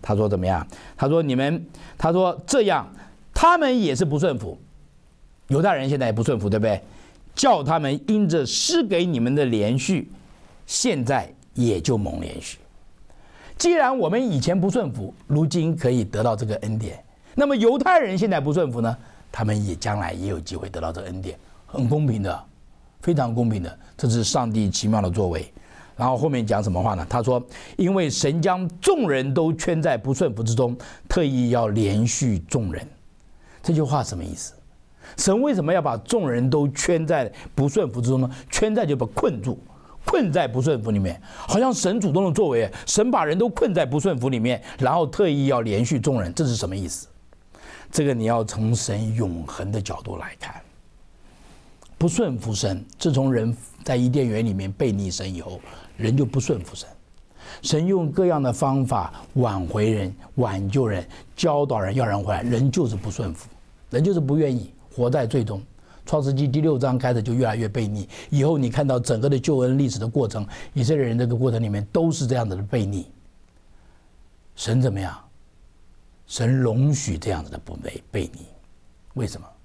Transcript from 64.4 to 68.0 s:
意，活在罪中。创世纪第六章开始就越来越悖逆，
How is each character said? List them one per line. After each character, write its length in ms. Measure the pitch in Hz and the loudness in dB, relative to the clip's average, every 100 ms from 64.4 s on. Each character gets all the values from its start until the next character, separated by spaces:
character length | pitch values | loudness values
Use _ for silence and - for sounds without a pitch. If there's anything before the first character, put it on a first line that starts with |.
| 147 | 2
意， 180 | 127 101 - - | 0 -4 -16 -16
活 160 | - 120 | -2 0
在 160 | 143 117 | 0 0
罪 160 | 135 | -2
中。 180 | 107 101 - - - - - | -2 -6 -10 -20 -20 -20 -2
创 160 | 156 | 0
世 100 | 135 | 0
纪 140 | 135 143 | 0 2
第 140 | 139 | 2
六 180 | 160 139 | 2 2
章 180 | 135 127 | 2 0
开 160 | 127 | 0
始 80 | 120 | 0
就 140 | 110 | 0
越 100 | 120 | 0
来 120 | 120 107 | 0 0
越 100 | 110 | -2
悖 220 | 101 107 | -2 -4
逆， 200 | 104 | -4